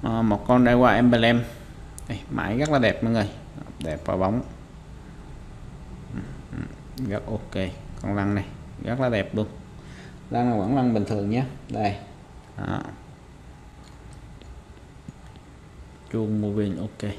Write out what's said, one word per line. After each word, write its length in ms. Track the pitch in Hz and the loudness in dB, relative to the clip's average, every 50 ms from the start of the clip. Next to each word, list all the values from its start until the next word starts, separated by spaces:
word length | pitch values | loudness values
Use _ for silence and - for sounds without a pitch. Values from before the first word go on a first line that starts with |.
| - | 0
À, 180 | 127 113 113 | 0 2 4
một 240 | 113 110 104 101 - - | 4 4 4 2 4 6
con 180 | 123 123 127 | 6 8 8
Daiwa 300 | 120 120 120 127 123 104 | 8 8 8 8 8 8
Emblem. 480 | 107 123 123 120 117 113 117 120 120 117 - - - - - - - - - - - - - | 8 8 8 8 8 8 6 6 6 2 -2 -8 -12 -14 -16 -14 -14 -14 -14 -14 -14 -8 -8
Đây, 100 | 120 98 - - | -8 -8 -6 -4
máy 260 | - - 80 87 104 123 | -4 -2 0 0 2 2
rất 120 | 147 156 | 2 4
là 100 | 151 135 | 4 6
đẹp 240 | 120 107 92 - - | 6 6 4 4 2
mọi 100 | 113 113 | 2 4
người. 160 | 113 104 98 - - - - - - - - - - | 4 2 2 -2 -8 -14 -14 -14 -14 -14 -14 -10 -6
Đẹp 220 | - 80 78 73 - | -4 -4 -4 -4 -2
và 120 | - 92 92 | 0 2 2
bóng. 240 | 95 92 107 123 - - - - - - - - - - - - - - - - - - - - - - - - - - - - - - - - - - 110 | 4 4 2 2 -2 -4 -10 -14 -16 -16 -16 -18 -16 -16 -16 -16 -14 -16 -16 -14 -14 -14 -14 -14 -14 -14 -14 -14 -14 -14 -14 -14 -14 -14 -14 -14 -12 -10 -8
Ừ, 60 | - - - - - - - | -8 -8 -8 -10 -12 -12 -10
ừ, 520 | - - - - - - - - - - 131 104 | -8 -8 -8 -8 -10 -14 -14 -14 -8 -6 -4 -2
rất 160 | 98 107 - | -2 -2 -2
ok. 380 | - 110 104 - - - - 95 92 - - - - - - | -2 -4 -4 -6 -4 -4 -2 -2 -2 -4 -8 -12 -12 -10 -6
Con 140 | - 98 101 | -4 -2 0
lăn 200 | 101 98 101 104 | 2 2 2 2
này 100 | 104 101 - - - - - - - - | 2 0 -2 -8 -14 -14 -14 -12 -8 -4
rất 160 | - 117 131 | -4 0 2
là 100 | 135 123 | 2 2
đẹp 260 | 117 104 95 - - | 2 2 0 2 0
luôn. 120 | 101 85 - - - - - - - - - - - - - - - - - | -2 -2 -2 -4 -14 -16 -16 -16 -16 -16 -16 -16 -16 -16 -16 -16 -16 -10 -2
Lăn 220 | - 117 120 123 | 0 2 4 4
là 60 | 120 107 | 4 2
vẫn 180 | 95 104 131 | 2 4 4
lăn 180 | 139 127 123 113 | 4 4 4 4
bình 120 | 110 104 | 4 2
thường 240 | - 113 104 101 101 | 2 2 0 2 2
nhé. 140 | 110 120 135 131 - - - - | 2 2 0 0 -4 -12 -10 -6
Đây. 260 | - 107 107 104 104 101 - - - - - - - - - - - - | -2 0 0 0 0 -2 -8 -14 -18 -18 -18 -18 -18 -20 -18 -16 -10 -8
Đó. 240 | - - 92 - - - - - - - - - - - - - - - - - - - - - - - - - - - - - - - - - - - - - - - - - - - - - - - - - - - - - - - - - - - - - - - - - - - | -4 -2 -2 -4 -4 -8 -12 -14 -16 -18 -18 -20 -20 -20 -20 -20 -18 -18 -18 -18 -18 -18 -18 -18 -20 -20 -18 -18 -16 -16 -16 -16 -16 -16 -18 -16 -16 -16 -16 -16 -16 -18 -20 -20 -20 -20 -20 -18 -18 -18 -18 -16 -18 -18 -18 -18 -18 -20 -20 -20 -20 -20 -18 -18 -18 -18 -18 -20 -14 -6
Chuông 300 | - 113 110 107 107 107 | -2 -2 0 0 2 2
mô 100 | 104 104 | 2 2
bin 260 | 101 107 107 101 92 - | 2 2 2 0 0 -2
ok. 340 | 95 107 - - - 104 101 | -4 -6 -6 -6 -6 -6 -6